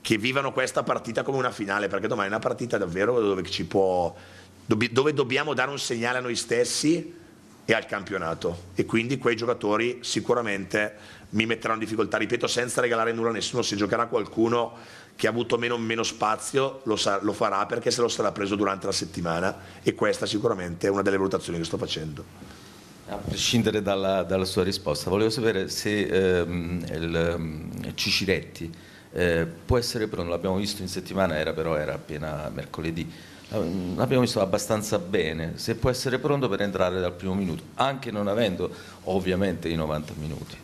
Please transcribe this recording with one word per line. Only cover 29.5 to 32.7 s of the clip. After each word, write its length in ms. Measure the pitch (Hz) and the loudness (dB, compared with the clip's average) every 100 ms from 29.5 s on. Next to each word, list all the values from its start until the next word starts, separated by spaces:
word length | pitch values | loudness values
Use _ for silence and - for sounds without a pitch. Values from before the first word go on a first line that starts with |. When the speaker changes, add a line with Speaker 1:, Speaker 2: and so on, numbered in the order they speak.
| - | -4
Speaker 2:
può 140 | - 123 | 0 2
essere 300 | 113 123 107 | 2 -2 -2
pronto, 220 | 95 85 | -2 -2
l'abbiamo 280 | 85 95 92 | 0 0 0
visto 240 | 101 - | 0 -4
in 60 | 92 | -6
settimana, 500 | 90 - 95 95 78 | -6 -4 2 2 2
era, 160 | 78 | 0
però 220 | 78 80 80 | 0 0 0
era 180 | 76 | 0
appena 560 | - - 76 78 76 76 | -4 -6 -6 -6 -4 -6
mercoledì, 580 | - 71 | -8 -10